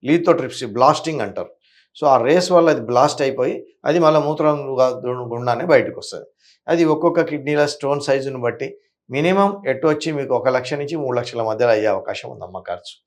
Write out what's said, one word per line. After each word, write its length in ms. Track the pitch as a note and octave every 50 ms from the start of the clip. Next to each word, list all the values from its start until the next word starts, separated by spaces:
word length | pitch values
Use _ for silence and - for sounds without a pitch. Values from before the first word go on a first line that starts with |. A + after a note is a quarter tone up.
| - B2+
లిథోట్రిప్సీ 580 | D3+ E3+ E3+ F3+ E3 - C3+ B2 - - C3 A#2+ G2+
బ్లాస్టింగ్ 460 | A#2 B2+ C#3 D3+ - - E3 D#3 C#3+ A2
అంటారు. 240 | G2 F#2+ - F2 - - _ _ _ _ _ _ _ _ -
So 60 | - D3 C3+
ఆ 40 | B2 A#2
రేస్ 220 | B2+ D3+ F3+ F3+ F3+ F3+
వల్ల 120 | E3+ E3+ E3 D3+
అది 80 | - A2+ G#2+
బ్లాస్ట్ 320 | A#2+ B2 C3+ D3 - - D3
అయిపోయి 280 | C3+ - - B2 D3 G3 - - - _ _ _ -
అది 100 | D3+ F3 E3+
మళ్ళీ 160 | D#3 D#3 D#3 C#3+
మూత్రం 340 | D3 D#3 D#3 D#3+ D3+ D3 C#3+ C#3 C3+ C3+ B2+
గు-, 480 | C3 B2+ B2 B2 - B2 B2+ B2+ B2 A#2 A#2
గుండానే 320 | A#2+ B2 B2 A#2+ A#2+ D3 F3+ D#3
బయటకు 260 | B2+ G#2+ - G2+ - -
వస్తది. 240 | - - D#2+ - - _ _ _ _ _ _ _ - E3+
అది 120 | E3+ E3+ D#3 D#3
ఒక్కొక్క 260 | D#3 E3 E3+ E3+ E3+ D#3+ -
కిడ్నీల 320 | D3+ D3 C3+ C#3 D3+ D3 D3 C#3+ D3
స్టోన్ 280 | - - C#3 C#3+ C#3+ C3+ -
సైజును 320 | C3+ C3+ C3+ C#3 C3+ B2+ A#2+
బట్టి 220 | A#2+ A#2 - C3+ - - - _ _ _ _ _ _ B2
మినిమం 360 | C3+ D3+ E3+ F#3 G3 G3 G3+ G3+ G3+ - C#3
ఎటు 160 | C3 C3 - D#3+ D3+
వచ్చి 160 | D3+ - E3 D#3 C#3+
మీకు 160 | C3+ - B2+ A#2+
ఒక 80 | G#2+ C3 B2+
లక్ష 180 | B2+ B2 - D#3 C#3+ C#3+
నుంచి 140 | C#3+ D#3+ D#3+ C#3+
మూడు 120 | C3 B2 B2
లక్షల 220 | A#2 - - A#2+ A2+ A2
మధ్యలో 240 | A2 A2 B2 A#2+ A2+
అయ్యే 120 | A2 G#2+ G#2+ G2
అవకాశం 340 | F#2+ F#2+ G2 G2+ - - - B2+
ఉందమ్మా 260 | A#2 F#2+ F2+ F#2 F#2 F2+ F#2
ఖర్చు. 260 | F2 - _ - - _ _